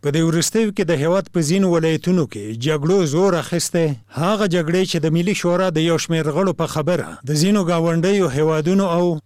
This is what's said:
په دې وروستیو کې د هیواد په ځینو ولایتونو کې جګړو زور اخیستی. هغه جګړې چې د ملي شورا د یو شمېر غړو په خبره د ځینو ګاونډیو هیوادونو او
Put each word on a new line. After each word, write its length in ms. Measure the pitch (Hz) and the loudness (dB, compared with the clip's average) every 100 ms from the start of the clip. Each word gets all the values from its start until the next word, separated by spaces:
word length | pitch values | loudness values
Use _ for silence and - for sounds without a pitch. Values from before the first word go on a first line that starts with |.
په 120 | 147 147 | -2 0
دې 60 | 165 | 2
وروستیو 420 | 165 - 220 220 | 0 0 0 0
کې 120 | 202 175 | 0 0
د 100 | 160 | 0
هیواد 260 | 151 185 - 175 | 2 0 0 -2
په 100 | 147 | 0
ځینو 240 | 190 190 170 | 2 2 2
ولایتونو 520 | 160 156 - 180 139 | 2 0 0 0 0
کې 320 | 107 101 113 131 | -6 -10 -6 -2
جګړو 460 | 156 151 196 165 | -2 2 2 2
زور 260 | 147 196 175 | 2 2 0
اخیستی. 440 | 135 170 - 175 160 131 - - | -2 -4 -2 0 0 -2 -10 -4
هغه 240 | 170 214 202 | -2 0 0
جګړې 360 | 175 156 175 190 | 0 0 0 0
چې 60 | 180 | 0
د 120 | 160 165 | 0 0
ملي 160 | 175 202 | 0 -2
شورا 260 | 175 175 185 | 0 0 0
د 180 | 160 165 | 0 0
یو 120 | 160 - | 0 0
شمېر 180 | 165 156 147 | -2 -2 0
غړو 140 | 190 151 | -2 -2
په 120 | 160 156 | -4 -2
خبره 300 | 147 175 - - 127 | -2 -2 -4 -12 -4
د 160 | 151 | 0
ځینو 240 | 180 208 170 | 2 2 2
ګاونډیو 640 | 170 165 165 180 202 175 131 | 0 0 0 2 2 0 2
هیوادونو 500 | 156 156 156 196 196 170 | 2 2 2 2 2 0
او 80 | 175 156 | 0 -2